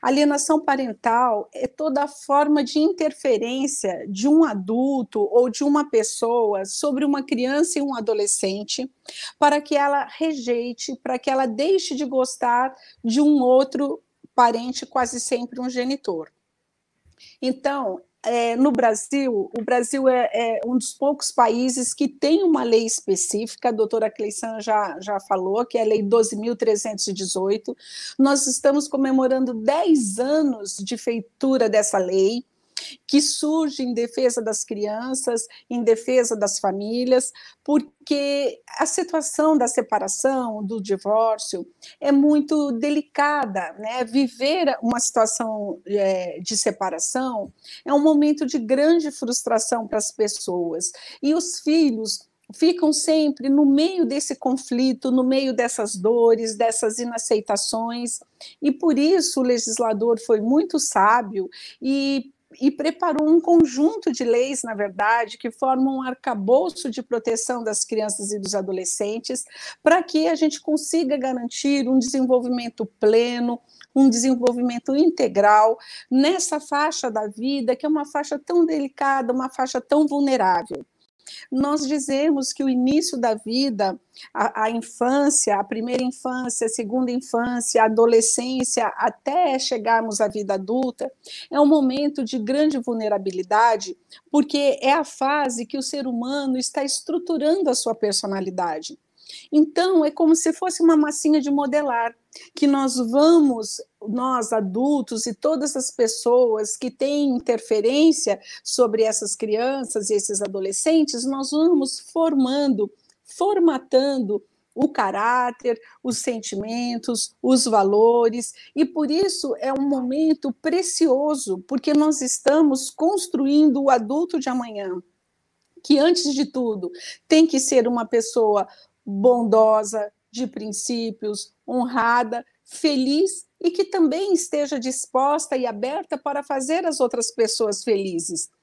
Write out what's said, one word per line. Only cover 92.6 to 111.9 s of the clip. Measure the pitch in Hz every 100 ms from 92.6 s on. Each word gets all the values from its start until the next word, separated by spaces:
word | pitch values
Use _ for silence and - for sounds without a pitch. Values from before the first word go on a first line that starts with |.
| 302 285
vulnerabilidade, | 240 233 214 202 190 185 180 214 233 220 - - _ - _
porque | 294 294 285 285 -
é | 262
a | 302
fase | 285 - 269 294 277 233 233
que | 277
o |
ser | 262 294 262
humano | 240 240 277 277 254
está | 254 -
estruturando | 277 - - 339 349 330 294 359 320
a | 254
sua | - 226
personalidade. | 214 202 208 196 190 180 175 156 160 - _ _ - - -
Então, | 302 302 - 370 370 302
é |
como | 294 330 320
se | -
fosse | 320 370 359
uma | 330 320
massinha | 294 294 320 302
de | 277
modelar, | 285 277 294 294 233 233 - _ - -
que | - 285
nós | 277 269 247
vamos, | 233 254 311 339 294 233 220 - - _ 220
nós | 240 254 254 220
adultos | 226 202 190 269 294 240 226 233
e |
todas | 214 302 311 285 277
as | 254
pessoas | - 226 226 - 247 247 214 214 -
que | 254
têm | - 269 294 285
interferência | 240 - 233 - 214 214 277 320 311 - 202 - -
sobre | - - 240 220
essas | 220 214 202 -
crianças | 220 214 247 269 240 226 196
e |
esses | 214 196 202
adolescentes, | 202 190 190 196 - 330 294 240 254
nós | 269 269
vamos | 294 320 330 269